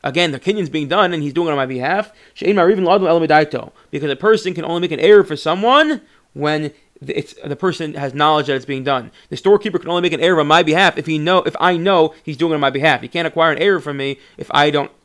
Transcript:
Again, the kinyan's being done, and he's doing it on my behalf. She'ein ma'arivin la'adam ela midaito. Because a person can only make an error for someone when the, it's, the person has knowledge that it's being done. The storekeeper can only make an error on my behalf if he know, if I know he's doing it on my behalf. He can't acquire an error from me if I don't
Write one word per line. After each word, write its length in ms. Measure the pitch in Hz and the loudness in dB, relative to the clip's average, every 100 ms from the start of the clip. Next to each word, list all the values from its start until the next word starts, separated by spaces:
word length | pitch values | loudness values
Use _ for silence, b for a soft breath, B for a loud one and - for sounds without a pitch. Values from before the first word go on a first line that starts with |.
Again, 280 | 143 139 175 | -4 -2 -2
the 80 | 139 | -2
kinyan's 300 | - 214 165 | -4 -4 -4
being 180 | 156 143 | -4 -2
done, 260 | 180 185 | 0 0
and 100 | 170 | 0
he's 100 | 147 | -4
doing 160 | 139 170 | -4 -2
it 20 | |
on 60 | 143 | -2
my 80 | 131 | -4
behalf. 480 | 127 131 190 214 b b | -4 -4 -4 -6 b b
She'ein 220 | - - 202 | -6 0 2
ma'arivin 300 | 175 196 180 | 2 2 2
la'adam 220 | 196 185 | 2 4
ela 200 | 170 160 | 2 4
midaito. 440 | 151 151 127 - b b | 2 2 -4 -10 b b
Because 200 | 147 147 | -8 -6
a 40 | 135 | -2
person 380 | 196 220 185 | 2 2 0
can 100 | 175 | -6
only 180 | 160 170 | -6 -4
make 100 | 160 | -4
an 80 | 151 | 0
error 240 | 170 208 | 6 6
for 120 | 196 151 | 6 -4
someone 680 | 160 180 220 277 311 285 b b b | -2 0 2 4 2 -2 b b b
when 380 | 143 147 156 151 b b _ | -6 -2 -2 -4 b b _
the, 160 | 135 - | -8 -8
it's, 160 | - - | -8 -14
the 120 | - 143 | -12 -4
person 400 | 185 180 156 151 | -4 -4 -8 -6
has 180 | 139 | -8
knowledge 340 | 131 151 151 135 | 0 2 2 0
that 80 | 135 | -4
it's 100 | 127 | -4
being 180 | 135 | -6
done. 280 | 131 135 113 b b | -2 -4 -4 b b
The 80 | 139 | -4
storekeeper 420 | 190 208 208 165 | 2 2 2 -6
can 100 | - | -4
only 140 | 175 | -2
make 100 | 175 | -2
an 80 | 151 | 0
error 180 | 165 170 | 2 2
on 80 | 147 | 4
my 160 | 160 | 4
behalf 340 | 165 156 190 143 | 4 2 2 0
if 80 | 139 | -4
he 120 | 156 | -2
know, 220 | 151 185 | 2 0
if 160 | 156 - | 0 -2
I 160 | 175 175 | 0 0
know 380 | 175 185 160 B | 0 2 2 B
he's 140 | - 139 | -14 -4
doing 140 | 165 | -2
it 40 | 151 | 0
on 60 | |
my 80 | 139 | -2
behalf. 320 | 135 156 127 | 0 0 0
He 60 | 123 | -2
can't 200 | 175 165 | -6 -4
acquire 240 | 165 160 | 0 0
an 60 | 139 | 2
error 220 | 196 185 | 0 0
from 180 | 147 139 | -4 -6
me 220 | 135 135 b - | -6 -8 b -18
if 120 | - | -4
I 160 | 143 147 | 2 2
don't 220 | 147 143 _ | 0 -4 _